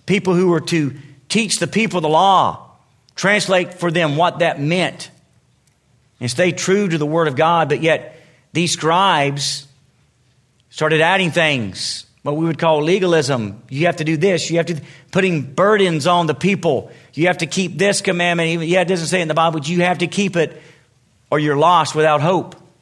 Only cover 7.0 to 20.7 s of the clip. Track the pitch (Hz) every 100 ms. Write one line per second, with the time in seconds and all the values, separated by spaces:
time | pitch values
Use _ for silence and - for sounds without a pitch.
7 | 147 165 156 131 160 170 147 139 160 147
8 | - - - _ _ 156 175 - 156 175
9 | 196 156 139 143 - - - _ _ _
10 | _ _ _ _ _ _ _ - 156 156
11 | 165 190 175 170 156 135 101 - - -
12 | - _ 143 147 165 156 165 151 151 196
13 | 185 160 135 127 104 98 - 135 175 165
14 | 156 156 196 170 - 165 165 151 - -
15 | - 185 190 160 131 170 202 208 190 156
16 | 151 175 160 131 185 196 170 117 - -
17 | - 139 175 - 165 190 185 147 202 196
18 | 196 175 175 170 165 170 165 185 175 180
19 | 156 180 160 156 165 160 139 175 180 175
20 | 170 196 196 170 147 - -